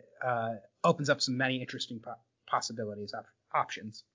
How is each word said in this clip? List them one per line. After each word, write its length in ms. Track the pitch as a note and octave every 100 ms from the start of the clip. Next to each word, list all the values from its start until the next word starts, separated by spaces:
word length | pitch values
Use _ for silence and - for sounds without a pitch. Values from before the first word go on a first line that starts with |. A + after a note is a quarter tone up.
| - -
uh, 320 | B2+ A#2 A2+ A2 - _
opens 240 | E3 E3 D3
up 120 | C#3
some 140 | - B2+
many 240 | C3 B2+
interesting 400 | B2 C3 - A#2
po-, 140 | B2 A#2 _ _ -
possibilities, 680 | C3 - A#2 G#2+ G#2 G2+
op-, 120 | A#2 - _ _
options. 480 | D3+ - - G#2+ - _